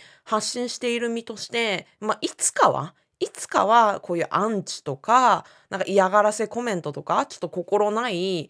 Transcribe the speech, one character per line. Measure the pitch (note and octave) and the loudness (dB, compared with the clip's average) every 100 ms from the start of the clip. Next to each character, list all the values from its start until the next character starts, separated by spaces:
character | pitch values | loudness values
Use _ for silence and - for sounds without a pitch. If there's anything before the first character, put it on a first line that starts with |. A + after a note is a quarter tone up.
| - _ | -20 _
発 | - G#3+ G#3+ | -4 -2 -2
信 | B3 A#3+ | -4 -6
し | - | -4
て | B3 A#3 | -4 -2
い | |
る | A#3 | -2
身 | A#3 | -4
と | A#3 G#3+ | -8 -12
し | - | -8
て、 | A#3 A3+ F#3+ - _ | -4 -2 -4 -8 _
ま | G#3+ | -6
あ、 | - | -4
い | E4+ | -6
つ | - - | -4 -4
か | - B3 | 2 2
は、 | - A#2+ - _ - | 2 -4 -12 _ -8
い | - | -8
つ | - - | -8 -4
か | A#3+ F#3+ | 0 4
は | A#3 A3 G3 | 6 6 2
こ | - | -4
う | F3 | -4
い | |
う | - | -2
ア | F3 G#3+ | -2 -2
ン | G#3 | -2
チ | D3 - | -6 -10
と | - C3+ | -8 -6
か、 | - B3 B3 F3 - _ - | 2 4 4 2 0 _ -8
な | F#3+ | -6
ん | |
か | - | 0
嫌 | G3 F#3 | 2 4
が | G#3 | 6
ら | G#3 | 4
せ | G#3+ G#3+ | 2 -4
コ | A#3 | -4
メ | A#3+ F#3 | -4 -4
ン | |
ト | D3+ | -4
と | D3 | -8
か、 | - F#3+ C#4+ | -2 -2 -2
ち | - | -6
ょ | |
っ | |
と | E3 | -8
心 | F#3 E3+ G#3 G#3 | -8 -2 0 2
な | G#3+ B3 | 0 -2
い、 | F3 F#3+ F3+ - | -2 -2 -4 -6